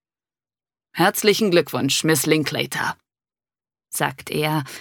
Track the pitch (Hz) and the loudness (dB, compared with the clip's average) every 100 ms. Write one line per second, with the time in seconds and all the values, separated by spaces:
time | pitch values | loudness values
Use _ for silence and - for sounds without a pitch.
0 | _ _ _ _ _ _ _ _ _ - | _ _ _ _ _ _ _ _ _ 0
1 | 190 - 208 202 214 170 147 127 135 - | 0 2 2 2 4 2 2 -2 -2 0
2 | 156 156 151 156 139 143 135 - - - | 2 2 2 2 0 -4 -4 -4 -6 -8
3 | _ _ _ _ _ _ _ _ _ - | _ _ _ _ _ _ _ _ _ -4
4 | 139 135 - 147 151 156 135 - | -4 -4 -6 -2 0 -2 -4 -14